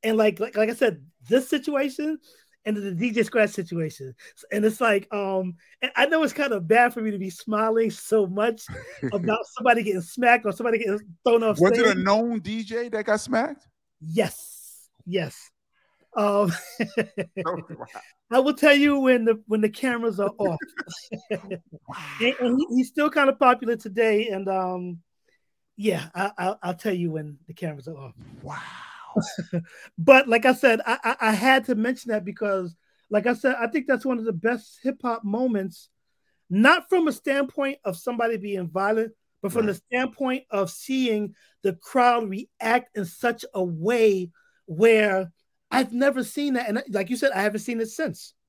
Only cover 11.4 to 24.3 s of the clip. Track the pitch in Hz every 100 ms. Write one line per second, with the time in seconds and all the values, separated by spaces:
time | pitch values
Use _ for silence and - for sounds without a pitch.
11.4 | 226 170 180 233 226 185 185 214 233 226
12.4 | 175 220 208 226 240 214 208 214 - 226
13.4 | 240 285 _ _ _ _ 160 160 190 -
14.4 | - - - - _ _ - 185 160 -
15.4 | - _ _ _ _ _ _ - 208 202
16.4 | 202 165 - - 202 - - - 175 -
17.4 | 165 175 - 165 117 - - _ _ 247
18.4 | 269 277 302 285 285 285 262 247 226 220
19.4 | - 214 214 214 262 240 226 190 196 208
20.4 | 196 160 - - - - - - _ 208
21.4 | 196 180 _ 156 - - 151 143 233 262
22.4 | 247 254 320 247 254 - 294 311 269 277
23.4 | 262 254 233 233 220 196 226 208 226